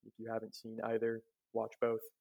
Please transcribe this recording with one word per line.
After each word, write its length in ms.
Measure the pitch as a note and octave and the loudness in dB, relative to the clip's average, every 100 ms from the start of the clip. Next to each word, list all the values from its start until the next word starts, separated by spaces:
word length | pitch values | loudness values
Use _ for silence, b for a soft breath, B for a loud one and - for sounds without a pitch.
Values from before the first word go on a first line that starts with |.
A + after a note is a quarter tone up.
| G#2 | -20
If 60 | _ | _
you 120 | A2+ | -2
haven't 260 | A2+ A2 - | -2 -2 -10
seen 240 | A2+ A2+ | -10 -4
either, 400 | A2+ A2+ A#2 A2+ - _ _ | 0 2 2 0 -6 _ _
watch 220 | A2+ A2 - | -2 -2 2
both. 220 | A#2 A2+ - _ | 2 2 -2 _